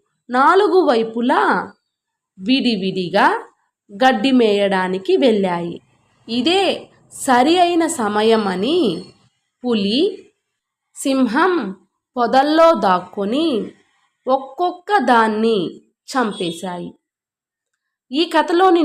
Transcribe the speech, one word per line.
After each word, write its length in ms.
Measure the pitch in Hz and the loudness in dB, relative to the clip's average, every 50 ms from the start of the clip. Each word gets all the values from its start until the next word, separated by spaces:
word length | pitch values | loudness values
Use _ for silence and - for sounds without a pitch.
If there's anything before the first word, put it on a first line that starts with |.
| _ _ _ _ _ - | _ _ _ _ _ -4
నాలుగు 500 | 240 254 269 302 349 392 415 381 320 381 339 285 | 0 2 4 4 4 4 4 4 2 2 2 4
వైపులా 500 | 254 226 220 226 226 240 233 247 294 - - 330 240 185 180 - - _ _ _ _ _ _ _ _ _ _ _ _ - | 2 2 0 -2 -4 -4 -2 0 0 0 0 0 0 -2 -4 -8 -12 _ _ _ _ _ _ _ _ _ _ _ _ -10
విడివిడిగా 880 | 185 196 254 269 - 247 226 190 185 190 180 185 180 165 160 202 240 311 392 466 - - _ _ _ _ _ _ _ _ | -4 -2 -2 0 0 0 -2 -2 -2 -4 -4 -4 -6 -2 0 2 2 2 0 -2 -6 -12 _ _ _ _ _ _ _ _
గడ్డి 400 | 202 196 254 262 262 214 202 269 262 254 | -4 0 2 2 2 2 0 2 2 2
మేయడానికి 760 | 233 220 202 202 202 196 196 190 185 185 185 190 190 - 370 349 277 | 4 2 2 2 0 0 0 0 -2 -2 -4 -4 -2 -2 0 2 2
వెళ్ళాయి. 520 | 254 214 202 190 185 175 175 170 170 175 - - _ _ _ _ _ _ _ _ - | 2 2 2 0 -2 -4 -4 -6 -8 -10 -14 -16 _ _ _ _ _ _ _ _ -8
ఇదే 340 | 226 240 233 320 349 392 392 330 - - - - _ _ _ _ - - - | -6 -2 0 0 0 0 0 -2 -2 -4 -8 -16 _ _ _ _ -18 -8 -2
సరి 300 | - 254 247 254 302 339 370 349 | 0 2 2 4 4 4 4 2
అయిన 200 | 349 349 330 330 311 - - | 2 2 0 0 -2 -2 -4
సమయమని 840 | 226 202 208 208 214 226 226 220 208 196 185 180 190 254 320 359 330 214 165 175 - - - _ _ _ _ _ _ _ _ _ - | -4 -2 -2 0 2 2 2 2 0 -2 -4 -4 -2 -2 0 0 0 0 -2 -4 -8 -14 -20 _ _ _ _ _ _ _ _ _ -6
పులి, 360 | 247 233 220 196 196 214 262 339 415 - - - _ _ _ _ _ _ _ _ _ _ _ _ _ _ | -4 -2 -2 -2 -2 0 0 -2 -2 -4 -8 -14 _ _ _ _ _ _ _ _ _ _ _ _ _ _
సింహం 580 | - - 285 269 269 262 220 202 285 339 381 359 330 233 196 185 - _ _ _ _ _ _ _ | -8 -4 -2 0 0 0 0 0 0 0 0 0 -2 -4 -6 -10 -14 _ _ _ _ _ _ _
పొదల్లో 520 | 254 240 226 - 262 277 294 302 320 330 330 330 220 202 | -4 -2 2 2 2 2 4 4 4 6 4 4 4 2
దాక్కొని 600 | 196 185 180 175 - - - 196 196 226 285 330 330 269 208 185 190 - _ _ _ _ _ _ _ _ _ _ | 0 0 0 -2 -6 -8 -8 -6 -4 -2 -2 -2 -2 -2 -4 -6 -8 -12 _ _ _ _ _ _ _ _ _ _
ఒక్కొక్క 640 | 247 262 269 262 - - - 359 359 349 359 - - 415 403 254 233 247 | -2 -2 -2 -2 -6 -6 -4 -4 -4 -4 -6 -4 -2 -2 0 2 2 2
దాన్ని 460 | 233 220 220 214 214 220 226 226 202 170 - - - - _ _ _ _ - - | 4 2 2 0 0 0 0 0 0 -2 -4 -8 -12 -18 _ _ _ _ -8 -4
చంపేశాయి. 800 | 269 247 214 190 - 196 170 170 - - 185 180 175 175 - - _ _ _ _ _ _ _ _ _ _ _ _ _ _ _ _ _ _ _ _ _ _ _ | -4 -4 -4 -4 -6 -6 -8 -8 -8 -10 -10 -10 -10 -12 -14 -16 _ _ _ _ _ _ _ _ _ _ _ _ _ _ _ _ _ _ _ _ _ _ _
ఈ 140 | 247 285 349 339 339 | -4 -4 -2 0 0
కథలోని 500 | 320 302 - 359 349 381 381 349 349 311 | 0 0 0 2 2 4 4 4 4 4